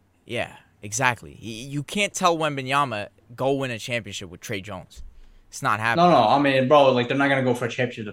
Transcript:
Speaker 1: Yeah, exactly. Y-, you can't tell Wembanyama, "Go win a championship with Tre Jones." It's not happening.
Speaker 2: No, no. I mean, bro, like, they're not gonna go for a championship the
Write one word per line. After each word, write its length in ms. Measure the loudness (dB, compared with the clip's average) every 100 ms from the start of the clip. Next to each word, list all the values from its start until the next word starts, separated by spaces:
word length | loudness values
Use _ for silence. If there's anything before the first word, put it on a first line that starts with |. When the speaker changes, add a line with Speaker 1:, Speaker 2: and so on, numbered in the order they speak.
| _ _ -10
Speaker 1:
Yeah, 320 | -8 -8 -12 _ _
exactly. 500 | -10 -2 -2 -2 -12 -16
Y-, 60 | -14
you 340 | -14 -8 -8
can't 320 | -6 -4 -4
tell 240 | 0 0 2
Wembanyama, 720 | -2 -4 -2 0 0 -4 -10 _ _
"Go 200 | -4 -2
win 180 | 0 -4
a 80 | -8
championship 500 | -6 -6 -6 -12 -14
with 120 | -16
Tre 180 | -10 -10
Jones." 420 | -8 -14 -16 -18 -20 -20 -20 -20 _
It's 140 | -6
not 180 | -2 0
happening. 300 | 0 4 6
Speaker 2:
No, 120 | 6
no. 60 | 6
I 120 | 4
mean, 280 | 4 2 6
bro, 240 | 6 6
like, 160 | 4 0
they're 100 | 0
not 120 | 2
gonna 140 | 2
go 100 | 0
for 120 | -2 -4
a 40 |
championship 360 | -4 -4 -4
the 60 | -12